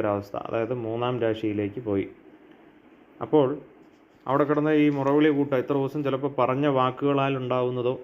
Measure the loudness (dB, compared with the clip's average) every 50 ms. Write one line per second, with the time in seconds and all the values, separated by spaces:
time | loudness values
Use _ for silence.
0 | 2 0 0 -2 -4 -6 -10 -10 -8 -6 -4 -4 -4 -4 -4 -6 -6 -6 -4 -4
1 | -2 -2 -2 0 0 0 -2 -2 -2 -4 -2 -2 -4 -4 -4 -6 -4 -2 -2 -2
2 | -2 -4 -8 -20 -20 -20 -20 -20 -20 -20 -20 -20 -20 -20 -20 _ _ -20 -20 -20
3 | -20 _ -12 -12 -6 2 2 4 4 2 0 -4 -10 -18 -20 -20 -20 -20 _ _
4 | _ _ _ _ -4 0 2 2 2 2 2 0 2 2 4 4 4 4 2 2
5 | 0 2 4 4 4 4 4 2 0 0 0 -2 0 0 0 0 -2 -2 -4 -4
6 | -2 -2 -2 -2 -4 -4 0 0 0 2 2 2 2 2 2 2 2 0 0 -2
7 | 0 0 2 2 2 0 0 -2 -2 -2 0 0 0 0 -2 -2 -2 -2 -2 -4